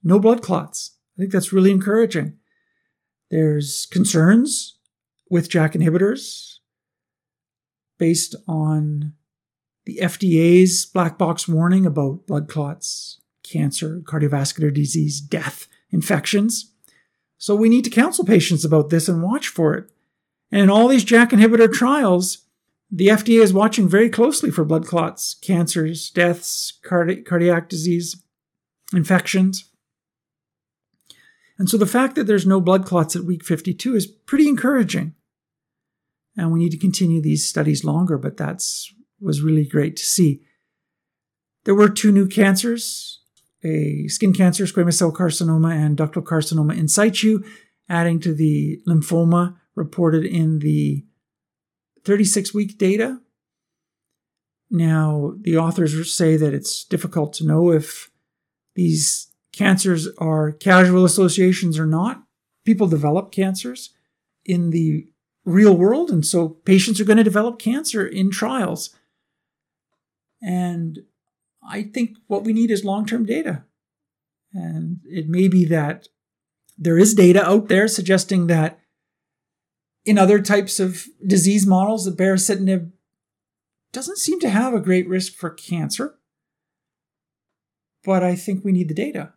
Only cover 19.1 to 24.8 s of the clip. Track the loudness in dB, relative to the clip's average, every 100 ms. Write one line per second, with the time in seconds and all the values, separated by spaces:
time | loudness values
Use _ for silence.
19.1 | -2 -2 -4 -6 -2 0 0 -8 _ _
20.1 | _ _ _ _ 4 6 6 6 4 4
21.1 | 4 6 6 6 8 4 4 0 2 2
22.1 | 2 0 -8 _ _ _ _ _ 2 4
23.1 | 4 4 6 6 4 2 2 2 4 2
24.1 | 2 0 2 -4 -2 0 -2